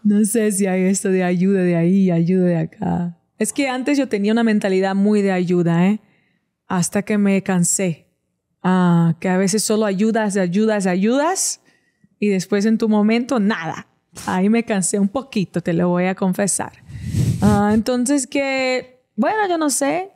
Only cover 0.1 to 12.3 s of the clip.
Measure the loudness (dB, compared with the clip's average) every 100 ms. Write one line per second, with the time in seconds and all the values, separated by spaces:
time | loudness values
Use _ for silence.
0.1 | 2 2 0 -2 0 0 0 0 0 0
1.1 | 0 0 0 2 2 2 2 2 2 2
2.1 | 2 2 2 2 0 -2 -6 -4 -2 -4
3.1 | -8 _ _ -6 -2 -4 -2 -2 0 0
4.1 | 0 0 2 2 2 2 0 0 0 2
5.1 | 2 2 0 0 2 2 2 2 0 _
6.1 | _ _ _ _ _ _ -4 -2 -4 -2
7.1 | 0 2 0 0 0 0 0 -2 -4 _
8.1 | _ _ _ _ _ 0 2 4 4 2
9.1 | 0 -2 0 0 0 0 0 0 0 0
10.1 | 0 0 0 0 0 0 0 0 0 2
11.1 | 2 0 -2 -4 -6 _ _ _ _ _
12.1 | _ -2